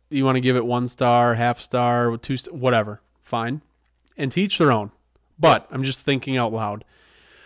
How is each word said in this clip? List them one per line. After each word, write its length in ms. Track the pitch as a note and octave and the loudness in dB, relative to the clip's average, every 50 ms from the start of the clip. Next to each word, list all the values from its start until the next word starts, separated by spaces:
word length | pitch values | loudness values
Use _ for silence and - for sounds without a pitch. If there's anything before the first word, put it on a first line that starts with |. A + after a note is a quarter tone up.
| _ _ | _ _
you 140 | D3+ C#3 C3+ | -2 0 2
wanna 160 | C3+ B2+ C3 | 2 2 2
give 160 | B2+ B2+ B2+ | 2 2 2
it 100 | B2 A2+ | 2 0
one 200 | A#2+ A#2+ B2 B2 B2 | 0 -2 -2 -2 -4
star, 460 | - - C3 B2 A#2+ A#2+ A#2+ A#2+ A#2 | -4 0 2 4 4 4 4 4 2
half 260 | A2+ A#2+ A#2+ A#2+ - | 2 0 0 -2 -4
star, 560 | - - - B2 A#2+ A#2+ A#2+ A#2+ A#2+ A#2+ A#2 A2+ | -6 -4 -2 0 0 2 2 2 0 0 -2 -4
two 180 | - - C3+ | -6 -6 -6
st-, 180 | B2 - - - | -6 -6 -10 -10
whatever, 460 | C#3+ A#2+ C3 A#2+ A2+ G#2+ G#2+ G#2+ - _ _ _ _ _ | -2 0 2 2 2 0 -2 -8 -14 _ _ _ _ _
fine. 400 | - - A#2 A2+ A#2 C#3 D3+ - _ _ _ _ _ _ _ _ _ _ | -6 -4 -4 -4 -4 -6 -8 -10 _ _ _ _ _ _ _ _ _ _
And 140 | - D3+ C3+ - | -8 -8 -4 -2
to 80 | F3 | -2
each 180 | G3 G3 - - | -2 -2 0 2
their 120 | E3+ C#3+ | 4 4
own. 200 | A#2+ G#2+ G#2 G2 - _ _ _ _ _ _ _ _ - | 4 2 0 -6 -12 _ _ _ _ _ _ _ _ 2
But 280 | D#3 D#3+ B2+ G#2+ - - | 4 4 4 4 0 -6
I'm 120 | - C3 C3+ | -6 -4 -4
just 180 | C3+ B2+ - | -4 -4 -4
thinking 360 | - - C#3 B2+ - C#3 C3 | -2 -2 -2 -2 -2 -2 -2
out 160 | B2+ A#2+ A2 A2 | -2 -2 -2 -2
loud. 320 | A2+ A2 G#2 G#2 G#2+ - _ _ _ _ _ _ _ _ _ - - - | -4 -6 -6 -6 -8 -12 _ _ _ _ _ _ _ _ _ -20 -20 -20